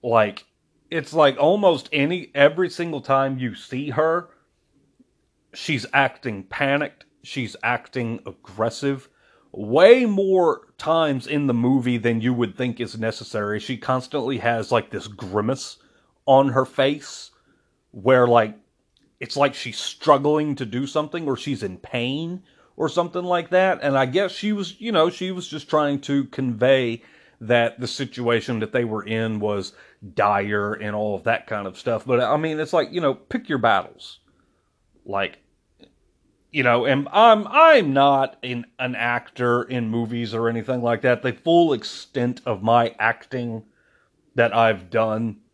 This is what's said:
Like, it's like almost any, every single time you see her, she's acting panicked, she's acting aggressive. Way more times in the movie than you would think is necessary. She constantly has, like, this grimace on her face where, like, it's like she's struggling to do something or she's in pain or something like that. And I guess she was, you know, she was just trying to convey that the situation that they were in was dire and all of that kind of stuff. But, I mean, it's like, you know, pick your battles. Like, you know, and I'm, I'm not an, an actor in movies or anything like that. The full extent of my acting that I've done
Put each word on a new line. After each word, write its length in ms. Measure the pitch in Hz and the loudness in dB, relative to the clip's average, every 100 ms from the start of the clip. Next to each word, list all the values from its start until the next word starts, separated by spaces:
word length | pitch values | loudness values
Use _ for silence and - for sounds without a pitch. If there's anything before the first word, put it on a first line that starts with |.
Like, 420 | 123 117 107 101 - _ _ _ _ | 2 2 2 -2 -20 _ _ _ _
it's 220 | 165 139 | -6 -2
like 240 | 156 147 131 | 4 4 6
almost 500 | 147 208 196 151 - | 2 4 4 2 -2
any, 380 | 151 143 180 175 | -2 0 -2 -6
every 360 | 139 147 160 180 | 2 2 4 -4
single 300 | - 170 147 | -4 -6 -8
time 380 | - 135 135 135 | 0 0 0 -2
you 160 | 123 | -6
see 360 | 123 - 131 143 | -8 -10 -8 -6
her, 380 | 127 160 170 170 _ _ _ _ _ _ _ _ _ _ _ _ | 0 0 0 -6 _ _ _ _ _ _ _ _ _ _ _ _
she's 340 | - - 143 104 | -14 -6 -6 0
acting 520 | 139 135 - 123 101 | 0 0 -2 -8 -8
panicked, 600 | 95 - 139 143 143 _ _ _ | -10 -4 0 0 -2 _ _ _
she's 340 | - 143 117 - | -12 -8 -8 -4
acting 580 | 113 123 - 131 117 117 - | -4 -4 -4 -6 -6 -6 -12
aggressive. 840 | - - 101 113 - 139 135 _ _ _ _ _ | -18 -20 -4 -4 -2 -4 -4 _ _ _ _ _
Way 520 | - 104 131 190 254 | -12 -2 6 8 8
more 640 | 240 196 196 190 170 - _ _ | 6 0 2 4 4 0 _ _
times 480 | - 165 156 135 - | 0 0 2 -2 -4
in 200 | 147 143 | -2 0
the 80 | |
movie 440 | 120 123 135 123 120 | 2 2 2 0 -2
than 220 | 117 113 | 0 0
you 140 | 117 | -2
would 220 | 120 117 - | 0 -2 -2
think 240 | 127 113 | -6 -6
is 180 | 113 113 | -10 -4
necessary. 600 | 113 - 110 110 104 107 | -6 -6 -8 -6 -4 -6
She 160 | 104 123 | -6 -8
constantly 640 | - 131 127 147 123 127 | -4 -4 -4 -6 -4 -2
has, 340 | 117 117 104 | -2 -2 0
like, 180 | 120 - | -2 -2
this 160 | 101 110 | -12 -12
grimace 680 | 101 98 101 107 139 - - _ _ _ _ - | -14 -4 -2 -2 -4 -8 -18 _ _ _ _ 4
on 220 | 135 139 | 4 4
her 160 | 123 | 0
face 680 | 131 - 135 147 - - - _ _ _ _ _ _ | -2 0 0 0 -10 -18 -20 _ _ _ _ _ _
where, 340 | - 101 127 120 | -4 4 6 6
like, 300 | 117 110 107 _ _ _ _ _ _ | 6 4 -4 _ _ _ _ _ _
it's 160 | - 143 | -10 0
like 180 | 139 | 0
she's 240 | - 123 110 | 0 -12 -10
struggling 800 | - - - 139 143 151 151 139 | -12 -6 2 4 4 0 0 -4
to 100 | 120 | -4
do 220 | 120 139 | -4 -4
something 400 | 151 151 170 156 | -4 -4 -6 -4
or 80 | 127 | -4
she's 260 | - 120 | -4 -6
in 160 | 104 90 | -6 -10
pain 640 | - 123 120 139 165 185 _ _ _ - | -8 -6 -4 -6 -8 -10 _ _ _ -6
or 120 | 156 | -4
something 340 | 175 175 180 | -2 -2 -4
like 280 | 180 175 170 | -2 -4 0
that. 280 | 180 190 180 | 2 2 0
And 160 | 143 135 | 0 0
I 100 | 127 | 2
guess 260 | 147 196 | 0 -2
she 200 | - 208 | -4 -4
was, 280 | 208 180 - | -4 -6 -10
you 100 | 233 | -2
know, 180 | 196 165 | 2 2
she 220 | 180 185 | 0 -8
was 160 | 185 180 | -6 -10
just 240 | 151 - | -12 -2
trying 300 | 151 147 143 | 0 0 -2
to 240 | - 143 | -2 -2
convey 800 | 135 - 131 110 127 135 120 117 _ _ _ _ | -2 -6 -6 0 4 4 2 -6 _ _ _ _
that 380 | 110 120 117 - | 0 2 2 -2
the 80 | 131 | -10
situation 720 | - 131 - 120 117 113 117 | -8 -10 -6 0 0 0 -6
that 140 | 107 | -2
they 120 | 127 | -2
were 200 | 120 110 | -2 -6
in 340 | 101 113 113 107 | -4 -4 -4 -2
was 340 | 104 104 92 _ - _ 101 | -2 -4 -6 _ -20 _ -10
dire 600 | 98 101 101 101 104 101 | 0 2 2 0 -2 -2
and 220 | 104 104 104 | -6 -8 -4
all 180 | 107 | -4
of 100 | 98 | -4
that 220 | 113 113 - | -2 -4 -4
kind 220 | 107 98 | -8 -8
of 100 | 92 | -8
stuff. 260 | - 113 | -4 -4
But, 160 | 131 127 | 0 0
I 160 | 120 147 | 2 0
mean, 220 | 160 156 | -2 -4
it's 140 | 156 | -2
like, 200 | 175 - | 0 0
you 80 | 175 | -2
know, 140 | 151 | -2
pick 340 | 131 _ 254 - | -2 _ -8 -4
your 100 | 139 | 0
battles. 600 | 113 98 87 - - - _ _ _ _ _ _ _ _ | 4 2 0 -16 -20 -20 _ _ _ _ _ _ _ _
Like, 340 | - 98 98 - _ _ _ _ - _ _ _ _ _ _ | -8 -4 -4 -6 _ _ _ _ -20 _ _ _ _ _ _
you 120 | 151 | 0
know, 220 | 123 120 | 2 2
and 240 | 123 135 139 | 2 0 0
I'm, 380 | 202 226 220 208 | 4 6 6 2
I'm 440 | 269 320 294 160 | 6 6 6 4
not 440 | 135 139 135 135 - | 4 4 4 0 -4
an, 220 | 127 123 117 - | -10 -8 -10 -8
an 160 | 127 | -8
actor 680 | 113 120 120 - - 123 120 | -2 -2 -2 -4 -4 0 0
in 240 | 120 127 113 | 0 -4 -2
movies 460 | 113 117 120 113 | -2 -4 -6 -6
or 140 | 113 117 | -2 -2
anything 340 | 117 110 127 | -2 -4 -2
like 200 | 120 113 | 0 0
that. 200 | 127 120 | 2 0
The 100 | 127 | -2
full 400 | - - 170 165 | -6 2 4 4
extent 680 | 127 - - - 135 120 123 - | 0 -6 -16 -8 -2 -2 -4 -6
of 160 | 104 | -4
my 320 | 107 120 117 - | 4 4 4 0
acting 640 | 110 - - 131 120 113 - _ _ _ _ _ _ - | 0 0 -8 -8 -8 -10 -14 _ _ _ _ _ _ 0
that 180 | 117 | 2
I've 340 | 110 113 101 90 | 4 2 2 -2
done 500 | 110 110 110 113 107 _ | -2 0 -2 -6 -8 _